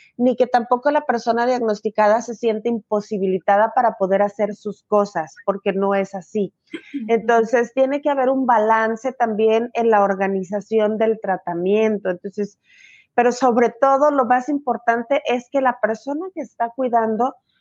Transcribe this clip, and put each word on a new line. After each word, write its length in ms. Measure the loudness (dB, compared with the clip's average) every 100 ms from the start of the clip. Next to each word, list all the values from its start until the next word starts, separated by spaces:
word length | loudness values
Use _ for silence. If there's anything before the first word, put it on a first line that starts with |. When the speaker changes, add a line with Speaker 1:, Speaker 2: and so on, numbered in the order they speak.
| _ -2
Speaker 1:
ni 200 | 0 2
que 120 | 2
tampoco 440 | 0 0 0 2
la 140 | 0 0
persona 400 | -2 0 0 0
diagnosticada 760 | 0 -2 -2 -4 2 2 2
se 140 | 0 -4
siente 340 | -2 -2 -2
imposibilitada 1040 | -4 -2 -4 -2 -2 -2 0 2 2 2
para 200 | 2 0
poder 280 | 0 0 2
hacer 320 | 0 -2 -4
sus 300 | -4 -10 -12
cosas, 500 | -2 0 0 -4 -8 -8 -6
porque 280 | -4 -2
no 220 | -2 0 0
es 180 | -2
así. 400 | -8 -8 -6 -6 _ _
Speaker 2:
Ujú. 380 | -18 -12 -8 -2
Speaker 1:
Entonces, 640 | -2 2 0 2 0 0
tiene 280 | 0 0 0
que 80 | -2
haber 200 | 0 0
un 160 | 0 2
balance 640 | 2 2 2 0 -2 -6
también 580 | -2 -2 2 2 2 0
en 160 | -2 2
la 140 | 4
organización 920 | 2 0 -2 -2 -4 -8 -2 0 0 0
del 220 | 0 -2
tratamiento. 920 | -2 -4 -4 -4 0 2 2 0 -4
Entonces, 500 | -6 -8 -8 -8 _ _ _ -20 -20 _ 0
pero 160 | 0
sobre 380 | 2 0 2 0
todo, 420 | 2 2 4 2
lo 140 | 2 2
más 240 | 0 0
importante 720 | -4 -4 -4 -2 -2 0 -2 -2
es 240 | -4 -2
que 100 | -2
la 180 | 0 0
persona 480 | -2 -4 -6 -8 -8 -10
que 60 |
está 280 | -12 -6 -6 -4
cuidando 600 | 0 0 0 0 -2 -6 _ _